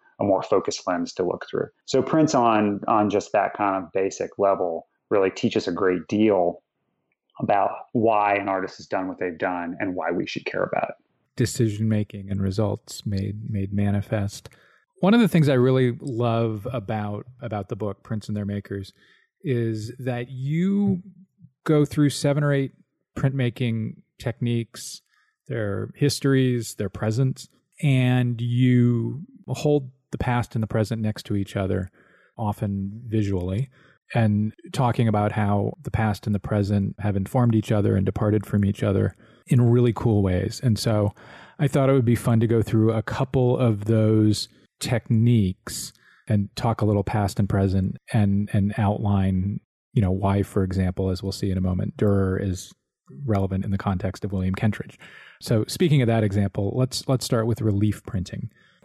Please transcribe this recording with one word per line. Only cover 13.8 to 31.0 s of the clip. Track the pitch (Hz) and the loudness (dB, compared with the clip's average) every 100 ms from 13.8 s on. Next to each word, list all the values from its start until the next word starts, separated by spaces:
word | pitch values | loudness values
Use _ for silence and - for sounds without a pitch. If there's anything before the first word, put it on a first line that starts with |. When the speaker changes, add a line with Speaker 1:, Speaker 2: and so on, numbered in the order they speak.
| 101 101 - 110 101 - - _ _ _ _ _ | 0 0 -2 -2 -4 -8 -18 _ _ _ _ _
Speaker 2:
One | 180 233 | 4 4
of | |
the | 214 | 6
things | 170 143 | 4 4
I | 131 | 4
really | 127 131 123 120 | 4 4 2 0
love | 143 113 120 113 113 107 117 | -6 -2 0 0 0 -2 -6
about, | 123 98 110 104 104 - - | -8 -6 -6 -4 -8 -12 -14
about | 123 107 95 | -8 -8 -8
the | 101 | -6
book, | 104 98 | -6 -8
Prints | - 110 - | -8 -8 -6
and | 104 | -6
Their | 101 | -4
Makers, | 101 - 101 98 - _ _ _ _ | -6 -6 -10 -10 -18 _ _ _ _
is | 165 120 117 110 107 - | -4 -2 -2 -4 -8 -8
that | 127 120 123 | -6 -6 -8
you | 131 135 160 190 202 202 185 190 - - _ - _ | -8 -4 -2 0 0 0 -2 -6 -20 -20 _ -20 _
go | - 151 | 0 2
through | 147 - 147 | 2 2 0
seven | - 147 143 | 2 0 0
or | 147 | 0
eight | 139 135 - _ _ _ - | 0 -2 -8 _ _ _ -2
printmaking | 139 135 120 110 120 113 113 - _ - | -2 0 -2 -2 -4 -4 -6 -10 _ -10
techniques, | - - 120 117 113 - - - _ _ _ _ - | -8 -4 -2 -2 -4 -12 -16 -18 _ _ _ _ -10
their | 123 104 98 104 - | -6 -4 -4 -6 -2
histories, | 143 - 143 135 127 120 110 - | 0 0 2 4 2 0 -4 -6
their | 101 | -8
presence, | - 107 110 135 - - _ _ _ | -4 -2 0 0 -2 -12 _ _ _
and | 151 131 127 127 123 113 | 0 2 4 2 0 -2
you | 120 120 127 123 120 120 117 123 185 - - | -2 2 4 6 4 2 -2 -6 -12 -16 -10
hold | 127 151 147 131 - _ | -4 0 0 -2 -16 _
the | - | -6
past | - 123 113 117 | -2 -2 -2 -4
and | |
the | 107 | -2
present | 113 107 113 | 0 0 -2